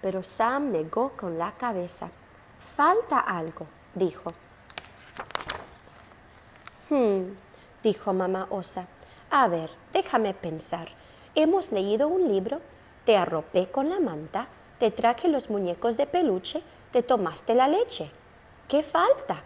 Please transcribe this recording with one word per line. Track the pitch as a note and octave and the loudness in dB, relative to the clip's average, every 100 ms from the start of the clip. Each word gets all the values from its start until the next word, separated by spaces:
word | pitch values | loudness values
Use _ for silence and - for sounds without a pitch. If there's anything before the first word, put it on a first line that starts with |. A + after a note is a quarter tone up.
Pero | G3 F#3+ | -4 -4
Sam | F#3 - A3+ C4+ C#4+ | -6 -2 0 0 -2
negó | F3+ D#3 - C4 - | -2 -2 -2 -2 -4
con | F#3+ E3 | -8 -4
la | F3 | -6
cabeza. | - B3 G3 F3 - F3 - - - - - - | -4 -6 -4 -6 -10 -14 -16 -20 -20 -20 -20 -18
"Falta | - D4 G4+ A#4 C4+ | 2 4 4 2 0
algo", | - F3+ D#3+ - D#3+ - - | 0 -2 -6 -10 -16 -18 -14
dijo. | - F#3 - - - - - - - - - - - - - - - - - - - - - - - - - - - - | -2 -2 -2 -12 -12 -20 -20 -8 -8 -8 -20 -20 -14 -8 -8 -8 -10 -12 -20 -20 -20 -20 -20 -20 -20 -20 -20 -20 -20 -2
"Hmm", | C#4+ A#3 G3 F#3 G3 - - - - | 2 4 2 -2 -10 -20 -20 -20 -2
dijo | A3 G3 - | 0 0 0
mamá | F#3 F#3 F#3+ F#3+ | 0 0 -2 -4
osa. | G#3 F3 - F3+ - - - - | -6 -6 -10 -12 -16 -20 -20 0
"A | D4 A#3+ | 4 4
ver, | E3+ D#3+ - - | 2 -4 -12 -4
déjame | - F#4+ B3 G#3+ | -2 0 0 0
pensar. | G3 F3 D#3+ - E3 E3 - - - - | -2 -8 -8 -8 -8 -10 -18 -20 -20 -4
Hemos | - D#4 F#4+ - | 2 4 4 0
leído | G#3 F#3+ G#3+ D4 | -2 0 2 2
un | F#4 F4 | 2 2
libro, | G3 F#3+ D#4 - - - - - | 2 -2 -6 -10 -20 -20 -6 4
te | G#3+ | 4
arropé | E3+ D#3+ D3+ F#3 F#3 | 4 -2 -2 -2 0
con | - C#4 | -2 -2
la | F#4+ | 0
manta, | C#4+ D#3 D#3 - B3+ - - - | -2 -2 -8 -8 -8 -14 -20 0
te | A3+ | 0
traje | A3 A#3 A#3+ F4 | 2 2 2 2
los | D4 - | 0 0
muñecos | G#3 F#3 E3+ A#3 A3+ | -2 -2 -2 -2 0
de | C#4+ | 0
peluche, | F4 D#4+ F#3 - D#4 - - - | 2 2 0 -2 -8 -10 -20 -2
te | B3 | 0
tomaste | A#3+ B3 F3+ D#3+ - | 2 2 2 -4 0
la | A3+ C4 | 4 4
leche. | F4 A#4+ - D3+ - - - - - - | 4 0 -4 -8 -12 -20 -20 -20 -20 -2
¿Qué | C#4+ | 0
falta?" | D4+ E4 F#4 C#5 - D#3+ | 2 2 4 4 2 -8